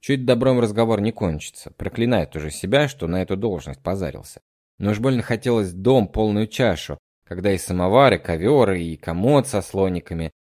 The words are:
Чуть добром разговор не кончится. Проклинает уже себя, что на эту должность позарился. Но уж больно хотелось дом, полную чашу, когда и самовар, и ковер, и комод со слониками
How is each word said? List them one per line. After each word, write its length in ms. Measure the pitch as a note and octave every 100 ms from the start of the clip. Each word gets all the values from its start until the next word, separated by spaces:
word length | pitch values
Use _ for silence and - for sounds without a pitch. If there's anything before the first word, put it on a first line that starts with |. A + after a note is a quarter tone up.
Чуть 240 | - C#3
добром 360 | B2 B2 B2+ B2+
разговор 400 | A#2 G#2 A2+ A2
не 100 | G2+
кончится. 600 | A2+ G2 D#2 - - -
Проклинает 640 | - F#2 - A#2 A#2 D2+ D#2+
уже 160 | D2+
себя, 340 | - F#2 B2+ D3
что 220 | - E2
на 140 | F2+
эту 140 | F#2 G2
должность 460 | A2+ F2+ D#2 C#2
позарился. 580 | - F#2+ E2+ C#2 - - _ _ _ _
Но 140 | G2
уж 80 | G#2
больно 220 | B2 B2+
хотелось 500 | A2 A2 B2+ A#2 G2
дом, 340 | F2 G2+ C3 G2+
полную 400 | - G#2+ G#2 A2
чашу, 500 | - B2 E2+ - D2 _ _ _
когда 240 | F#2 G2
и 60 | F#2+
самовар, 560 | - F2+ F2+ A2+ C#3
и 40 | F#2+
ковер, 540 | - E2 F#2+ C#3+ G#2+
и 240 | F#2 E2 D#2+
комод 500 | - E2+ A2 C#3+ A#2+
со 140 | G#2
слониками 680 | F#2 F#2+ F#2+ F2+ - E2 E2 _